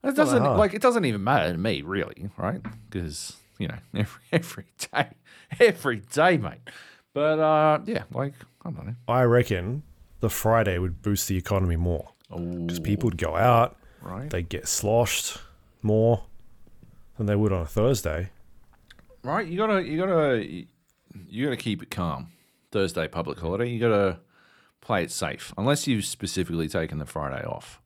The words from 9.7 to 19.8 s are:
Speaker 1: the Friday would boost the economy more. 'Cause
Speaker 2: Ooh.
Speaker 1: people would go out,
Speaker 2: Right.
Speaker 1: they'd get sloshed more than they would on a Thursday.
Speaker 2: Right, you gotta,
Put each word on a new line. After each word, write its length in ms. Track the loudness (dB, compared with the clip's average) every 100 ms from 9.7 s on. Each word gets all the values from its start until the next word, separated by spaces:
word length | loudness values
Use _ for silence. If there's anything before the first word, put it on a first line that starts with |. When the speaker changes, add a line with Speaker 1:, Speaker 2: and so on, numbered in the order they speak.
| -8 -10 -20 -20 -4
Speaker 1:
the 100 | -4
Friday 480 | 0 2 4 4 0
would 240 | -2 -2
boost 280 | -2 -2 0
the 80 | -4
economy 400 | 0 0 2 2
more. 320 | 0 -2 -6 _ _
'Cause 500 | -10 -8 -6 -4 -4
Speaker 2:
Ooh. 20 |
Speaker 1:
people 260 | -2 0 0
would 100 | -2
go 180 | -4 2
out, 400 | 4 6 4 -2 -20 -18
Speaker 2:
Right. 280 | -14 -10 -6
Speaker 1:
they'd 200 | -6 -4
get 180 | -8 -6
sloshed 680 | -2 2 2 2 0 -6 -10 -16 -20 _ _
more 420 | 0 4 4 2 -2 -16 -20 -20 -20 -20 -20 -20 -20 -4
than 80 | 0
they 120 | 2
would 160 | 2
on 80 | 0
a 40 | -2
Thursday. 680 | 0 2 2 -2 -4 -6 -10 -20 -20 -20 _ _ -20 -20 -12
Speaker 2:
Right, 240 | -4 -4 -2
you 100 | -2
gotta, 240 | 2 2